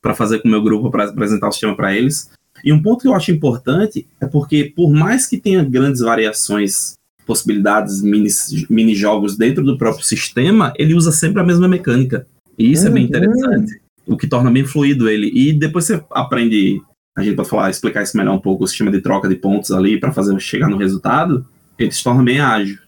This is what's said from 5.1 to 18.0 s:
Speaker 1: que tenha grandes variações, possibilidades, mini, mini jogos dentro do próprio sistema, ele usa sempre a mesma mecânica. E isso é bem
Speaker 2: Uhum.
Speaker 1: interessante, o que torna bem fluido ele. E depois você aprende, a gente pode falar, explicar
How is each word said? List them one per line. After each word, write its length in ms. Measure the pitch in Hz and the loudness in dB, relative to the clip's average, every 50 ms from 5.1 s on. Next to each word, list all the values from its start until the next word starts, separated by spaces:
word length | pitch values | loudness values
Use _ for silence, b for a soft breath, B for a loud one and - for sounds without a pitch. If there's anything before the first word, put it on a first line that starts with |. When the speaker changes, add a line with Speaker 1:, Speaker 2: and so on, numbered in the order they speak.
| 233 262 - | 0 0 0
Speaker 1:
que 120 | - - - | -2 -4 -4
tenha 240 | _ 208 190 185 | _ 0 2 2
grandes 380 | 151 135 123 131 135 143 135 123 | 2 2 0 0 2 0 0 0
variações, 920 | 117 113 117 113 110 107 107 - - - 101 104 101 98 98 - - - - _ _ _ _ _ _ | 0 0 2 0 0 -2 -2 -4 -6 -4 -2 -2 -2 -2 -2 -4 -6 -8 -12 _ _ _ _ _ _
possibilidades, 760 | - 113 - - 117 104 104 98 101 104 107 101 101 98 98 | -4 -4 -2 -2 -2 0 0 0 2 2 0 0 -2 -4 -2
mini, 260 | 101 104 104 107 104 104 - - - - - 78 - - | 0 0 2 2 0 0 -2 -4 -4 -4 -6 -6 -2 0
mini 260 | 113 110 113 113 107 | 0 2 4 2 2
jogos 420 | 98 101 107 110 101 101 101 98 | 2 0 0 0 0 -2 -4 -2
dentro 260 | 107 110 123 135 - | 0 0 0 2 0
do 160 | 143 139 127 127 | 0 0 0 0
próprio 260 | 113 113 110 - - | -2 -2 -2 -2 -4
sistema, 680 | - 110 - - - - 123 131 175 208 226 175 127 - | -4 -4 -4 -6 -6 -2 0 2 4 4 4 2 0 -2
ele 180 | - 147 156 165 | 0 2 2 4
usa 180 | 170 160 170 | 4 4 2
sempre 280 | 151 - - 160 202 202 | 2 0 0 0 0 0
a 40 | 175 | 2
mesma 240 | 175 175 170 180 185 | 2 4 4 4 4
mecânica. 580 | 185 175 - 135 120 127 131 131 117 - - _ _ _ _ _ _ - | 2 0 0 0 0 2 0 0 -2 -6 -8 _ _ _ _ _ _ 0
E 140 | 113 120 | 2 4
isso 160 | 147 156 190 214 | 4 4 4 4
é 20 | |
bem 140 | - - 127 | 4 2 2
Speaker 2:
Uhum. 40 | 120 | 2
Speaker 1:
interessante, 720 | - 156 180 208 233 254 262 254 202 - - - - - _ _ _ _ _ | 2 0 2 2 2 0 0 0 0 0 0 -2 -6 -14 _ _ _ _ _
o 100 | - - | -6 -4
que 100 | - - | -4 -2
torna 240 | 147 135 120 127 127 | -2 0 2 2 4
bem 140 | 120 131 135 | 4 2 0
fluido 440 | 131 - 151 143 139 143 131 117 110 | 0 0 0 2 2 2 2 2 0
ele. 220 | 107 107 104 - | 0 0 -2 0
E 200 | - 123 135 151 | 2 2 2 4
depois 320 | 156 147 156 151 156 175 156 | 2 2 0 0 -2 -2 -2
você 180 | - 220 160 - _ | -2 -2 -4 -4 _
aprende, 720 | - 143 139 - 139 123 117 113 110 104 98 98 98 95 - _ _ _ _ _ _ | -6 -6 -4 -2 -2 0 0 2 2 2 2 2 0 -2 -6 _ _ _ _ _ _
a 60 | - | -4
gente 140 | 95 104 98 | -2 -2 -2
pode 120 | - 95 - | -2 -4 -2
falar, 220 | - 107 98 95 | -2 -2 -2 -2
explicar 320 | 92 - - 135 - 104 | -4 -4 -6 -4 -4 -4